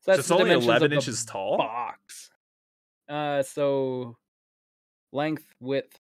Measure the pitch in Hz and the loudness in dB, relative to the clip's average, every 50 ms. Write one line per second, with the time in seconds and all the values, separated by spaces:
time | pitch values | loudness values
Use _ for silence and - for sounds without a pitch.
0 | _ - 190 180 131 - 170 180 - - 170 139 120 120 117 123 160 147 147 143 | _ 4 2 2 4 2 4 4 6 4 4 4 4 4 4 4 4 4 2 2
1 | 131 139 117 113 - - - 196 196 - - 160 147 110 110 120 120 104 - _ | 0 -2 -4 -6 -8 -8 -6 -6 -2 -2 0 0 0 -2 -4 -6 -6 -8 -10 _
2 | _ _ - - - - _ _ _ _ _ _ _ _ _ _ _ _ _ _ | _ _ -20 -20 -20 -20 _ _ _ _ _ _ _ _ _ _ _ _ _ _
3 | _ - 147 147 151 147 143 143 135 - - 151 143 139 139 139 135 131 127 127 | _ -10 -8 -6 -4 -2 0 -2 -2 -2 -2 -2 0 0 0 0 0 -2 -4 -6
4 | 123 120 117 _ _ _ _ _ _ _ _ _ _ _ _ _ _ _ _ _ | -8 -10 -12 _ _ _ _ _ _ _ _ _ _ _ _ _ _ _ _ _
5 | _ _ - 135 147 156 156 143 - _ _ _ 120 127 139 139 123 _ _ _ | _ _ -4 -4 -2 -2 -4 -6 -8 _ _ _ -6 -4 -4 -4 -4 _ _ _
6 | _ | _